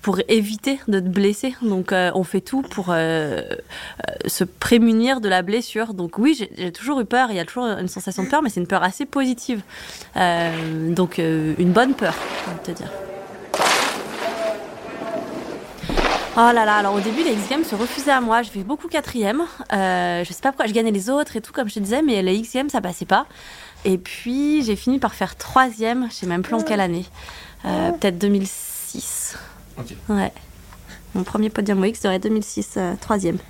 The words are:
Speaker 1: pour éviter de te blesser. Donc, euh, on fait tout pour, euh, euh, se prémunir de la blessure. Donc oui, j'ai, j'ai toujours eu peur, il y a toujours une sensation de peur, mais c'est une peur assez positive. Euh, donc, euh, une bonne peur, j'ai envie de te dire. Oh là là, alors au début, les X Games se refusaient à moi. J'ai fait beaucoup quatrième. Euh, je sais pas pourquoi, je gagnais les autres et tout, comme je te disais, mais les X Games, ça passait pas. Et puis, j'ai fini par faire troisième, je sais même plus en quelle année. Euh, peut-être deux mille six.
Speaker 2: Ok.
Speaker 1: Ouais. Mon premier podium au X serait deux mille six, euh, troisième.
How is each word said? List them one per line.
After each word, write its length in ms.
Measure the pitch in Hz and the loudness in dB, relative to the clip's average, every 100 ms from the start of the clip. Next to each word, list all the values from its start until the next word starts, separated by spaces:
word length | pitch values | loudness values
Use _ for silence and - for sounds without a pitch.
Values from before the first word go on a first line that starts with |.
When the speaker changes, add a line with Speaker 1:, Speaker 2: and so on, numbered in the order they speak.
Speaker 1:
pour 160 | - 185 - | 0 0 4
éviter 500 | 220 202 214 - 277 - | 4 2 -2 -2 -2 0
de 140 | 196 | 0
te 60 | 185 | 2
blesser. 480 | 185 202 208 262 254 | 2 2 2 -4 -2
Donc, 300 | 233 185 180 | 0 0 0
euh, 200 | 190 180 190 | 2 2 0
on 80 | |
fait 160 | 180 196 | 0 -2
tout 220 | 185 269 | -2 -4
pour, 300 | 269 - 180 | -4 -6 0
euh, 500 | 165 160 160 151 80 | 2 2 0 0 -4
euh, 0 | - - - - - - - - - | -4 -8 -10 -14 -14 -8 -8 -4 -4
se 180 | - 185 | 0 -2
prémunir 760 | - - 233 233 220 240 262 | -2 4 6 6 6 4 2
de 80 | 214 | 2
la 140 | 185 | 2
blessure. 520 | 180 220 233 214 226 | 2 -2 -2 -4 -4
Donc 240 | 196 175 180 | -4 -6 2
oui, 160 | 247 285 | 4 4
j'ai, 120 | 214 - | -2 -6
j'ai 160 | 180 | -6
toujours 300 | 165 240 285 | -6 -2 -2
eu 40 | 208 | 2
peur, 220 | 240 254 | 2 2
il 40 | 196 | 0
y 40 | |
a 60 | 165 | -4
toujours 200 | - 247 | -4 -2
une 240 | 202 185 | -2 -4
sensation 340 | 190 185 185 | -6 -6 -4
de 60 | 190 | 0
peur, 120 | 277 | 2
mais 80 | 294 | 2
c'est 120 | 190 | -2
une 60 | 175 | 0
peur 160 | 190 | 2
assez 220 | 175 - 285 | 2 -2 -4
positive. 580 | 277 262 247 - 233 - - - - - - | 0 0 -2 -4 -6 -6 -16 -16 -16 -8 0
Euh, 760 | 185 170 170 165 160 160 160 | 2 2 0 -2 -4 -2 0
donc, 260 | 170 180 - | 2 0 2
euh, 360 | 165 160 156 156 | 0 2 0 2
une 160 | 180 | 4
bonne 200 | 185 262 | 6 4
peur, 200 | 269 185 | 2 0
j'ai 380 | 151 - - - | -2 -6 -8 -8
envie 80 | 170 | -8
de 40 | - | -10
te 40 | |
dire. 200 | 165 - - - - - - - - - - - - - - - - 226 640 - - 679 659 659 - - - - - - - - - - - - - | -10 -10 -10 -12 -12 -14 -16 -8 0 2 2 0 -4 -8 -6 -6 -2 -4 -4 -8 -14 -14 -10 -8 -6 -6 -10 -8 -10 -12 -14 -2 0 2 0 0 6
Oh 140 | 233 | 6
là 100 | 240 | 8
là, 120 | 214 208 | 6 4
alors 180 | 202 | 4
au 80 | 202 | 2
début, 220 | 202 233 | 0 0
les 100 | 330 | 2
X 160 | 220 196 | 0 0
Games 160 | 277 320 | 0 0
se 100 | 202 | -2
refusaient 360 | 240 285 277 | -2 -2 2
à 100 | 269 | 2
moi. 220 | 240 226 | 4 2
J'ai 80 | 233 | 2
fait 120 | 202 | -6
beaucoup 240 | 196 294 330 | -6 -6 -2
quatrième. 540 | 320 277 247 202 254 339 - - | -4 -2 -2 0 0 -2 -6 -4
Euh, 500 | 202 190 185 180 175 | 0 2 2 0 0
je 80 | 175 | -4
sais 100 | 180 | -2
pas 100 | 269 | -2
pourquoi, 160 | 269 220 | 0 0
je 60 | |
gagnais 180 | 214 226 | 2 2
les 180 | 202 190 | 2 2
autres 260 | 277 294 226 | 0 0 -4
et 60 | |
tout, 100 | - | -6
comme 160 | - 226 | -4 -4
je 60 | |
te 60 | 214 | -2
disais, 240 | 196 247 | 0 2
mais 180 | 311 214 | 4 4
les 140 | 185 196 | 4 2
X 180 | 226 | 0
Games, 160 | 247 285 | -2 0
ça 100 | 269 | -2
passait 260 | 190 180 175 | -2 -6 2
pas. 200 | 196 285 - - - - - | 2 2 -10 -20 -18 -20 -4
Et 140 | - 185 | 0 0
puis, 640 | 185 - 240 262 294 302 | 0 -10 -4 0 4 4
j'ai 140 | 240 202 | 2 0
fini 220 | - 262 | 2 2
par 160 | 233 - | 2 0
faire 200 | 185 - | -6 -4
troisième, 720 | - 262 254 226 220 240 240 | 2 6 6 2 0 0 -2
je 40 | - | -4
sais 120 | 180 | -2
même 160 | 175 | -2
plus 100 | 185 | 0
en 80 | 226 | 0
quelle 200 | - 214 | 2 2
année. 240 | 190 170 180 - - - - - 185 | 2 0 -4 -14 -16 -16 -18 -10 -4
Euh, 260 | 180 339 | 0 0
peut-être 280 | 339 202 175 | 2 0 2
deux 100 | 202 | 2
mille 180 | 202 190 | 2 0
six. 880 | - - - - - - - - - - - - - | -6 -10 -10 -10 -8 -8 -6 -8 -10 -16 -20 -20 -14
Speaker 2:
Ok. 140 | - - - | -12 -12 -2
Speaker 1:
Ouais. 240 | 208 190 - - - - - - - - | 0 0 -4 -20 -20 -20 -20 -20 -20 -8
Mon 80 | 185 | -4
premier 300 | 180 214 214 | -2 0 0
podium 280 | 220 208 196 | 0 2 2
au 60 | 190 | 2
X 160 | 226 | 2
serait 160 | 202 190 | 0 0
deux 120 | 208 | 0
mille 140 | 220 | 0
six, 300 | 208 - 202 - | -2 -6 -6 -4
euh, 160 | 175 196 | -4 -4
troisième. 380 | - 214 185 175 | 0 0 2 -2